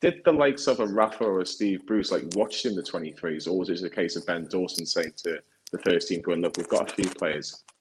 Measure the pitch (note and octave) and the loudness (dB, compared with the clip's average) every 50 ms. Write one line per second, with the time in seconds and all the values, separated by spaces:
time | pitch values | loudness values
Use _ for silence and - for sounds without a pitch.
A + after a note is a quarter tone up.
0 | - F3 E3+ - - E3+ D#3 D3 C#3+ C#3 C3 - - C#3+ B2 A#2+ A2 G2+ G2 G#2+ | 2 2 2 4 4 4 6 6 4 4 2 2 2 2 2 2 2 0 4 4
1 | G#2+ A2 - - A#2 G#2 F#2+ F#2 F2+ - - - G#2+ G2+ F#2+ F2+ - - A2 G#2 | 4 2 2 0 0 0 0 0 -2 -2 -2 -2 0 0 0 -2 -2 0 0 0
2 | F#2 - F#2 D#2+ E2 - G2 G#2 G#2 - - - - A#2+ G2+ F2+ E2 - - E2+ | 2 2 0 -2 -2 -2 0 0 0 0 -2 -4 -2 -2 -2 -4 -6 -6 -6 -6
3 | E2 D#2 D2+ - - E2 D#2 D#2 - E2+ F#2 F#2 F2+ F#2+ E2 F2 F#2 E2 - G#2 | -6 -8 -10 -6 -6 -4 -4 -4 -2 -2 0 0 0 0 -2 -2 -4 -4 -2 0
4 | F2 D#2+ - E2+ - F2+ F2 E2+ D#2+ - - F#2 F2+ F2 - - E2 - - F2 | -2 0 -2 -4 -4 -4 -4 -4 -4 -2 -2 -2 -2 -2 -4 -6 -4 -2 0 -2
5 | E2 D#2 - - - E2+ D#2+ D2 - _ _ _ - - - F#2 - G2 F2+ E2 | -2 -2 -4 -8 -6 -6 -6 -6 -8 _ _ _ -14 -10 -6 0 2 4 4 4
6 | - - F#2 - - F2 E2+ E2 E2+ E2 - F2 E2 - - - - - - - | 4 0 -4 -2 0 0 0 0 0 -2 -2 -4 -2 0 2 0 0 0 -2 0
7 | F#2+ F2+ - - - D#2 D2+ D2+ - - - - _ _ - _ | 0 0 0 0 -2 -2 -2 -4 -6 -10 -14 -16 _ _ -8 _